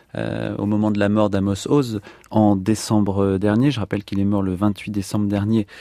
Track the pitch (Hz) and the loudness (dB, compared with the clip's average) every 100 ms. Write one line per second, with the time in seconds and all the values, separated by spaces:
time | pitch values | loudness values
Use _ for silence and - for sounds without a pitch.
0 | _ - 57 - 110 104 101 107 107 104 | _ -8 -6 -4 -6 -4 -2 0 0 0
1 | 101 107 104 98 98 98 - 147 123 104 | 2 2 2 2 0 -2 0 0 0 -4
2 | - - - 110 104 101 95 110 - 107 | -8 -20 -2 4 4 4 2 -2 0 0
3 | 101 98 98 95 104 107 139 117 95 101 | 2 0 0 2 2 2 2 0 -4 -6
4 | - 98 101 104 95 90 104 98 - 101 | -4 -2 0 0 -2 0 0 -2 -6 -6
5 | 95 107 101 101 104 113 101 - | -4 -2 -2 -2 0 0 -2 -8